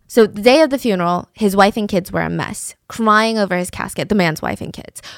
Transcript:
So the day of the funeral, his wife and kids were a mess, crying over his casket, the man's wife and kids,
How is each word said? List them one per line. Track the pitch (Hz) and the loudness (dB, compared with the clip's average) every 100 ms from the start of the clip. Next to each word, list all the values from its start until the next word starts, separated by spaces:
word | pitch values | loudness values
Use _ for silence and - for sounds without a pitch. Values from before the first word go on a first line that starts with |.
| - | -2
So | 240 214 | 2 2
the | 208 | 4
day | 220 277 | 4 4
of | 311 | 4
the | 262 | 0
funeral, | 247 190 175 180 - | -2 0 0 -2 -6
his | - 214 196 | -2 0 4
wife | 196 220 | 2 2
and | 208 | -2
kids | 190 185 | -2 -2
were | 185 | -4
a | 165 | -4
mess, | 170 - - - - - | -4 -6 -10 -14 -16 -14
crying | - 220 214 226 220 | -2 2 2 2 0
over | 196 180 | -2 -2
his | 180 | -4
casket, | - 190 - 156 | -8 -10 -6 -2
the | 208 | 2
man's | 170 156 | 2 0
wife | - - | -6 -6
and | - | -10
kids, | - - - - | -14 -18 -20 -20